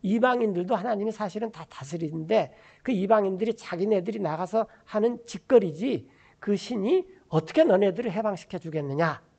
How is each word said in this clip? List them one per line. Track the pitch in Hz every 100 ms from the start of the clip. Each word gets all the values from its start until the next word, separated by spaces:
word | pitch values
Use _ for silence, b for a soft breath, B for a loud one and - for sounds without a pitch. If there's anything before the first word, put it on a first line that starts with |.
이방인들도 | 175 220 254 247 226 175 180
하나님이 | 226 220 214 214
사실은 | 220 208 185 220
다 | 208 160
다스리는데 | - 135 165 160 160 160 220 151 B B B
그 | -
이방인들이 | 190 190 220 196 190 214
자기네들이 | 226 - 175 202 208 180 214
나가서 | 175 156 180 220 208 b
하는 | _ 214 226 240 -
짓거리지 | 190 _ 247 190 151 254 139 b b b b
그 | - 202
신이 | - 240 196 370 359 B B
어떻게 | 160 160 -
너네들을 | 320 190 202 175 240
해방시켜 | 185 220 190 - 180
주겠느냐 | 165 156 143 139 165 147 _